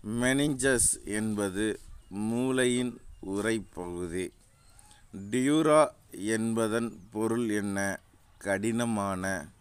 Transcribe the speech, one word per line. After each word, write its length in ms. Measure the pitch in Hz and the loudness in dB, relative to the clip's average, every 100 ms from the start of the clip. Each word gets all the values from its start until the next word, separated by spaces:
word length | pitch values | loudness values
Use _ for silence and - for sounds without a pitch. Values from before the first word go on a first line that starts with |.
| 104 | -4
மெனிஞ்சஸ் 960 | 117 123 135 147 131 135 123 - - | 0 2 2 2 2 2 4 2 0
என்பது 760 | - 107 110 104 101 92 107 98 - - - | -4 -2 0 0 0 0 -2 -4 -10 -20 -12
மூளையின் 920 | 95 107 117 131 131 123 123 123 117 - - 95 | -4 -2 0 0 2 2 2 -2 -8 -18 -14 -6
உறைப்பகுதி. 1040 | 98 107 113 92 - 90 87 90 87 92 - - _ - - - - - 101 98 | -2 0 -2 -4 -10 -8 -6 -6 -4 -6 -10 -20 _ -20 -20 -20 -20 -16 -14 -4
டியூரா 580 | 123 131 156 156 151 147 - - | 0 2 4 6 6 6 0 -18
என்பதன் 880 | - 104 110 113 113 110 113 117 110 - | -8 -2 0 2 2 2 0 -2 -8 -10
பொருள் 380 | 107 110 113 117 | -2 0 0 0
என்ன? 520 | 104 101 98 98 92 - - - - | 0 -2 -2 -2 -4 -12 -20 -20 -10
கடினமான. 1080 | 101 98 110 113 117 107 98 92 95 92 73 - | -2 0 0 0 0 0 -2 -2 -2 -4 -8 -18